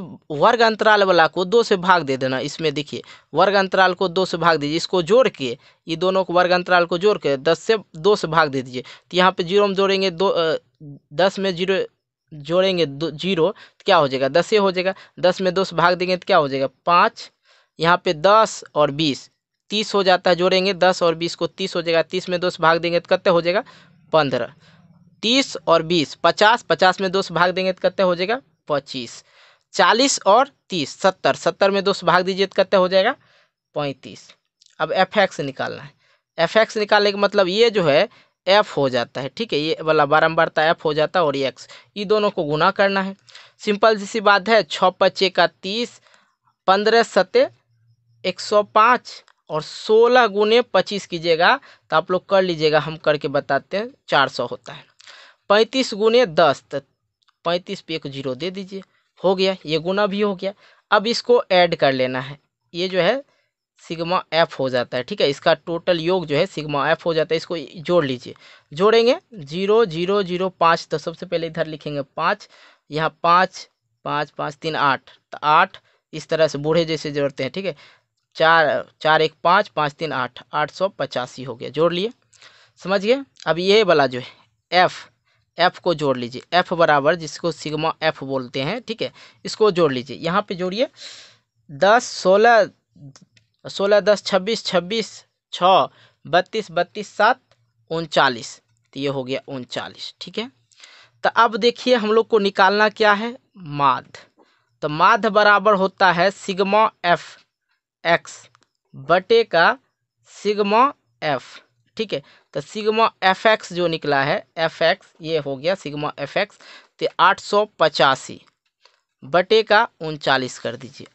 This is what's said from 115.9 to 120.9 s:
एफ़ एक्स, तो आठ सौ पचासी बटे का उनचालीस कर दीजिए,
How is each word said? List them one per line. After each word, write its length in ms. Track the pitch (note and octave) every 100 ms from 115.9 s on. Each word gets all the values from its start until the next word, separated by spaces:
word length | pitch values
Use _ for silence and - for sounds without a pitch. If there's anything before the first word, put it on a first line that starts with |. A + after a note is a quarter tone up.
| C#3+ D3 -
एफ़ 200 | C#3+ F3
एक्स, 200 | G3+ _ - - _ -
तो 60 | E3 -
आठ 200 | E3+ F#3+
सौ 240 | - G3+ G#3+ -
पचासी 640 | D#3+ - D3 C3 - A2 _ _ _ _ _ _ _ _
बटे 400 | C3 E3 F#3 A3
का 240 | A3 G#3 A#3 -
उनचालीस 580 | D#3+ D#3 D#3 C3 B2+ -
कर 180 | B2 A#2
दीजिए, 300 | B2